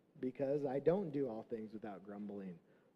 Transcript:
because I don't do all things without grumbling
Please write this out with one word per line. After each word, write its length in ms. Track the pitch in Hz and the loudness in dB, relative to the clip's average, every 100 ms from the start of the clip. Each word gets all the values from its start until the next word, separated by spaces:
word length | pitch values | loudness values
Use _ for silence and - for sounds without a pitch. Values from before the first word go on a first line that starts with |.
| _ - | _ -4
because 440 | 127 135 135 147 | -4 0 2 2
I 140 | 139 139 | 2 4
don't 320 | 143 190 175 | 6 4 4
do 160 | 143 131 | 0 0
all 180 | 110 - | -2 -4
things 220 | 113 107 | -6 -6
without 320 | 107 107 92 | -8 -8 -8
grumbling 500 | 101 104 104 101 92 85 - - - | -10 -8 -6 -6 -8 -10 -16 -20 -20